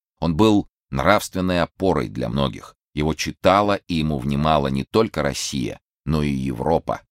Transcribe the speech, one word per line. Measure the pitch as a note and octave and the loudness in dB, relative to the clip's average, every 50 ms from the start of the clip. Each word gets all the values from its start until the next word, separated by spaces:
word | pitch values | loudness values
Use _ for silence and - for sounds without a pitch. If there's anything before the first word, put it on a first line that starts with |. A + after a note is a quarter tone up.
| _ _ _ _ | _ _ _ _
Он | D#2 E2+ D#2+ | -2 0 2
был | D#2+ A2 A2 G#2 G2 - - _ _ _ _ | 4 4 6 4 4 2 -2 _ _ _ _
нравственной | C2+ C2+ C#2 F2+ G#2 G#2 - - - F#2 F#2 F#2 F2+ F2 | -4 0 2 4 4 2 0 -2 -4 -4 -2 0 0 0
опорой | E2 - _ - F#2+ F#2+ D#2+ C#2+ A#1+ G1+ | -2 -2 _ -2 0 0 0 0 -2 -4
для | G#1 A#1 A#1+ A#1 | -6 -6 -4 -2
многих. | A#1+ C#2 C#2 B1+ G1+ G1+ - - - _ _ _ - | -2 0 -2 -2 -4 -8 -14 -20 -20 _ _ _ -4
Его | C#2+ D2+ D#2 D#2 | -2 -2 -2 -2
читала | - - - - - - F#2+ F#2+ G2+ G#2 G2+ G2+ - - - | -2 -6 -8 -6 0 2 4 4 4 4 2 -2 -4 -4 -4
и | F2 | -4
ему | D#2 D#2 D#2 D2+ C2 | -2 -2 -2 -2 -2
внимала | B1+ C#2+ C#2+ C#2+ D2+ D#2+ D#2 D2 C#2 C2+ | -2 -2 -2 0 2 2 2 2 2 0
не | C2+ C2+ C2+ | -2 -4 -4
только | - - A2 A2+ G#2 - D2+ C#2+ | 0 0 0 0 0 -2 -4 -4
Россия, | C#2 C2 - - - - C2+ A#1+ G1+ G1+ - _ _ _ _ - | -2 -4 -6 -6 -6 -6 -6 -6 -6 -8 -12 _ _ _ _ -4
но | C#2+ D#2 D#2 | -2 -2 0
и | D2 D2 | 0 0
Европа, | C#2 C2 C2 C2+ A#1+ A#1 C2 D2+ E2 D#2 - - A1 - - _ | -2 -2 -4 -4 -6 -4 -2 0 0 0 0 -4 -6 -8 -10 _